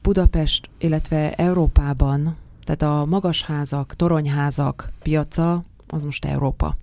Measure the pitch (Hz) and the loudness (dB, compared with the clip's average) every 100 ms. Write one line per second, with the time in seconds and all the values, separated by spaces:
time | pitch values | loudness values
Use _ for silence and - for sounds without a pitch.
0 | - 190 175 165 151 - - - 165 156 | 0 4 4 4 0 -2 -6 -4 0 0
1 | - 156 151 - 175 180 151 151 143 135 | 0 0 0 0 0 4 4 4 4 0
2 | 139 139 151 160 - - - 147 151 147 | 0 0 -2 -6 -14 -14 -6 0 0 0
3 | 147 196 185 151 - 151 143 143 135 - | 0 0 0 -2 -4 -4 -4 -4 -6 -2
4 | 170 160 147 143 143 139 139 135 - - | 0 2 0 0 0 0 -2 -4 -10 -6
5 | - 151 151 - 165 175 175 - - 160 | -2 -2 0 0 0 0 -4 -18 -10 -8
6 | 147 139 143 139 139 - 156 - | -6 -6 -4 -2 -2 -2 -2 -4